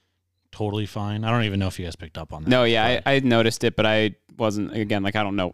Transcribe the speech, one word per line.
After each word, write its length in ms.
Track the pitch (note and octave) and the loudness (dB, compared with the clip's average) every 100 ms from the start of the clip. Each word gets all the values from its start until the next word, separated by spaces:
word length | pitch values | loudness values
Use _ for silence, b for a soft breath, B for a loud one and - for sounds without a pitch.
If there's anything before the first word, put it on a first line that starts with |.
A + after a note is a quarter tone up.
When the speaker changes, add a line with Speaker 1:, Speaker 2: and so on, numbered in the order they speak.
| _ _ _ _ _ | _ _ _ _ _
Speaker 1:
totally 340 | - G#2+ G#2 G#2 | -8 -6 -4 -6
fine. 380 | A2 G#2 G#2+ | -6 -6 -4
I 80 | A2 | -2
don't 120 | A#2+ | 0
even 160 | G#2+ G2 | 0 0
know 80 | F#2+ | -2
if 120 | - | -4
you 60 | F2 | -10
guys 100 | - | -10
picked 220 | E2 - | -14 -14
up 140 | D#2+ | -12
on 100 | D#2 | -6
that, 60 | D#2 | 2
Speaker 2:
No, 140 | B2 A#2 | 4 4
yeah, 300 | A2+ A2+ B2+ | 4 2 2
Speaker 1:
but 80 | - | 0
Speaker 2:
I, 60 | C#3 | 2
I 40 | |
noticed 440 | C3 A#2 A2+ - | 4 4 4 2
it, 120 | A#2 - | 0 2
but 100 | G#2+ | 2
I 300 | A2 G#2+ - _ - | 2 0 -2 _ -4
wasn't, 380 | A2 G#2 G2 A2+ | -2 -2 -4 -4
again, 260 | G#2 G#2 | -2 -2
like, 120 | G2 G#2+ | -2 -2
I 80 | |
don't 120 | G#2 G2 | -2 -2
know 160 | F2+ | -2